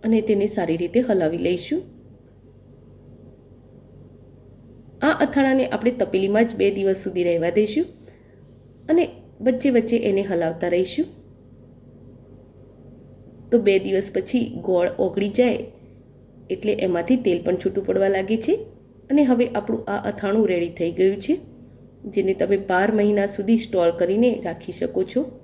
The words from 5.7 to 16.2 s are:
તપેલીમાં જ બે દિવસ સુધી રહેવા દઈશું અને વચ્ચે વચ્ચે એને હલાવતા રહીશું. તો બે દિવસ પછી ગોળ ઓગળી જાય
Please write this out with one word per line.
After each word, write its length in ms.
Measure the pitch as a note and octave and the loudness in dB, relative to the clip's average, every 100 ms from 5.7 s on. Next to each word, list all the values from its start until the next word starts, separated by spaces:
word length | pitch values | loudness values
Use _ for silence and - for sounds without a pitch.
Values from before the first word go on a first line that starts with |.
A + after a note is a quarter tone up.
| G#3+ A#3 B3 | 0 -2 0
તપેલીમાં 440 | G3 F#3+ G3 G#3 A#3 | -2 0 2 2 2
જ 100 | A3+ | 2
બે 60 | G3 G3+ | 0 0
દિવસ 240 | G3 F#3+ | -2 -2
સુધી 220 | G3 F3+ F3 | -4 -2 0
રહેવા 260 | E3+ E3 F3 | 0 0 0
દઈશું 300 | G#3+ D4+ F4+ - - - - - - - - - - | 0 0 -4 -8 -20 -20 -20 -20 -20 -20 -20 -20 0
અને 140 | E4 F4 - - - A#3 | 0 0 -4 -20 -4 -2
વચ્ચે 260 | B3+ C#4 A#3+ | 2 2 2
વચ્ચે 200 | A3+ A#3 G#3 | 2 0 2
એને 120 | G3 G3 | 0 0
હલાવતા 420 | F3 E3 E3 F3 | 0 -2 -2 0
રહીશું. 340 | F3 F#3 - F4 - - - - - - - - - - - - - - - - - - - - - - - - | 0 0 -2 -6 -6 -20 -20 -20 -20 -20 -20 -20 -20 -20 -20 -20 -20 -20 -20 -20 -20 -20 -20 -20 -20 -20 -20 0
તો 60 | A#3+ G#3 | 2 4
બે 80 | G3 G3 | 2 2
દિવસ 220 | G3 G3 | -2 -2
પછી 300 | F#3+ F#3+ B3 A#3 E3 E3+ | -6 -2 -2 -2 -6 0
ગોળ 200 | F3+ F3 - F#3+ | 0 0 -2 -4
ઓગળી 260 | G3+ G#3+ G3+ | -2 -2 2
જાય 180 | B3 - - - - - - - | 2 0 -6 -16 -20 -20 -20 -20